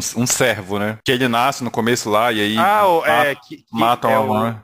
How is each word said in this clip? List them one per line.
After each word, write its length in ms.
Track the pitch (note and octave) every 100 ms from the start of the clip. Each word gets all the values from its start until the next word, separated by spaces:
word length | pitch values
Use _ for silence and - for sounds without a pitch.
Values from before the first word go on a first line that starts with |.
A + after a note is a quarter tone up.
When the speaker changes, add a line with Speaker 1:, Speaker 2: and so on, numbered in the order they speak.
| - -
Speaker 1:
um 100 | B2
servo, 520 | - C3 G#2+ F#2 G2+
né? 180 | G#2 A2
Que 60 | -
ele 160 | B2 B2+
nasce 380 | A#2 B2+ C3+
no 80 | A#2+
começo 360 | A#2 A2+ B2 A2+
lá 220 | G#2 A#2+
e 80 | A2
aí 160 | G#2 A2
Speaker 2:
Ah, 300 | F#3 G#3+ G3+
o, 180 | E3
é, 300 | C#3+ - C#3+
Speaker 1:
ma-, 60 | C3+
Speaker 2:
que, 160 | - D#3
que 80 | _
Speaker 1:
matam 380 | A2+ A2+ A#2+ A#2
Speaker 2:
é 40 |
Speaker 1:
a 60 | A2
Speaker 2:
o 80 | G#2+
Speaker 1:
mãe. 280 | G#2+ A2+ A2+